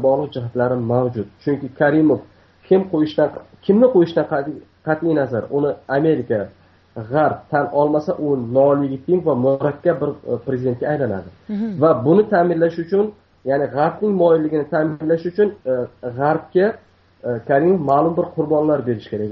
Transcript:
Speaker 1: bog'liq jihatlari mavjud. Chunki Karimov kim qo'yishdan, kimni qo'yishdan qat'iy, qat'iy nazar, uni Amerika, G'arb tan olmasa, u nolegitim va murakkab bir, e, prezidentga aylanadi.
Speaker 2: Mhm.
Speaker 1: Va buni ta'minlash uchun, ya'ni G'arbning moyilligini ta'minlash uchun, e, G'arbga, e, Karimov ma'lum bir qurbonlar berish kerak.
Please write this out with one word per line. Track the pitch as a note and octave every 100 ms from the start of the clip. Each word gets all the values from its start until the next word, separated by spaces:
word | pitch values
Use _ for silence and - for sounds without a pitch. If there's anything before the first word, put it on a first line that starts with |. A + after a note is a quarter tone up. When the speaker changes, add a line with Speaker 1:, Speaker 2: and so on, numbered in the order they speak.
| C3+
Speaker 1:
bog'liq | C#3 D3 C3
jihatlari | A#2 B2+ B2 B2 A#2
mavjud. | B2 B2+ A#2+ G2+ -
Chunki | - C#3+ C#3 -
Karimov | D3 D#3 D#3 B2 - _ _ _ -
kim | F#3+ F#3+
qo'yishdan, | D#3+ D3+ - D3+ - - - -
kimni | G3+ B3+
qo'yishdan | G3 E3+ E3 -
qat'iy, | D3+ C#3+ C#3 - _ D#3
qat'iy | D#3 E3 D3+
nazar, | B2+ A#2 - C#3+
uni | C#3+ - - C3+
Amerika, | D#3+ C#3 B2 A2 F#2 - _ _ _ A#2 A2
G'arb | C#3 D3 A2+ -
tan | D3 C#3 C#3+
olmasa, | D3 D3+ D3+ - D3
u | C3+ A#2 C3
nolegitim | C#3+ C#3+ C#3 C3+ - F3+ D#3+
va | B2 C3
murakkab | C3+ D3 C#3+ F3 -
bir, | C#3+
e, | - - A#2 -
prezidentga | B2+ B2+ B2 -
aylanadi. | D3 B2 F#2+ F2 - -
Speaker 2:
Mhm. | G3+ A3+ F3
Speaker 1:
Va | D#3 A#2 B2+
buni | F#3+ G#3
ta'minlash | F#3+ F3 E3 E3 E3
uchun, | E3 G3 G#3+ - _ _ B2+
ya'ni | C#3 C3+ B2+
G'arbning | G#3+ - G#3+ F#3+
moyilligini | F3 E3 D3+ D#3 D3
ta'minlash | E3 D#3+ D3+ D#3 E3 F3
uchun, | F3 G#3 - C3
e, | B2+ B2 - B2 A#2+
G'arbga, | C#3+ D#3 - F3+ G#3 - _ _ _ _
e, | A#2 A#2+ -
Karimov | C#3 E3+ F#3 C#3
ma'lum | C#3 E3 E3+
bir | E3 -
qurbonlar | D3+ D3+ D3+ D3 A#2+
berish | A2 -
kerak. | G#2 G#2+